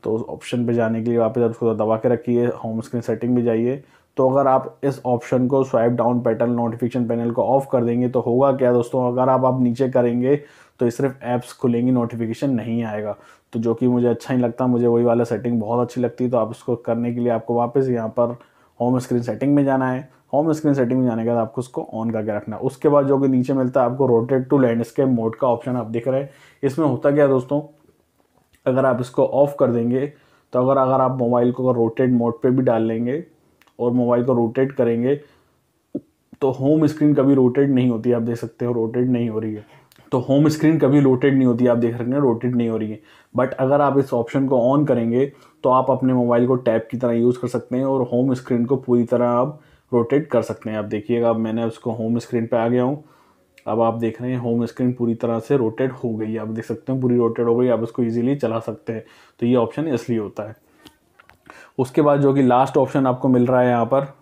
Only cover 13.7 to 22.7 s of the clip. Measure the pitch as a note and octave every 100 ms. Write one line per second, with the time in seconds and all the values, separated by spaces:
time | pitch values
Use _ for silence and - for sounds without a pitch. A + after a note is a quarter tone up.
13.7 | A#2 B2 B2 A#2+ A2+ - C3 B2 A#2 B2+
14.7 | A#2+ A#2+ A#2 A#2+ A#2+ A#2 A2 A#2+ A#2+ A2
15.7 | A#2+ A#2+ - A#2+ - B2+ B2 A2 A#2 -
16.7 | A#2+ - A#2 A#2+ A#2+ A#2+ A2+ - A#2 A#2+
17.7 | C#3 C3 A#2+ A2+ A#2 A#2+ A#2+ - _ _
18.7 | _ A#2+ B2+ B2+ B2 A#2 A2 C#3 C#3+ C#3
19.7 | C3+ C3 B2+ B2+ _ _ C3+ D#3+ D#3 D3+
20.7 | C#3 A#2+ B2+ B2+ A2+ A2+ A#2 A2 - B2
21.7 | - - A2 A2+ A2 G#2+ G#2 G#2 G#2 C3